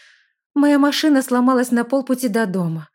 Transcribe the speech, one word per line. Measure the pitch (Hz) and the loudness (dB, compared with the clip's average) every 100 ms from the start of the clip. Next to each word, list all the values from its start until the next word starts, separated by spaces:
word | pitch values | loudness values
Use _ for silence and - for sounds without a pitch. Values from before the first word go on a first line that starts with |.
| _ _ _ _ _ | _ _ _ _ _
Моя | - 285 285 | 0 2 4
машина | 285 277 311 277 | 2 0 2 2
сломалась | 262 247 247 262 254 | 0 0 2 2 0
на | 240 | -2
полпути | 240 269 262 254 254 | 0 -2 -2 -4 -2
до | 214 220 | -2 -2
дома. | 185 170 160 156 | -2 -4 -6 -10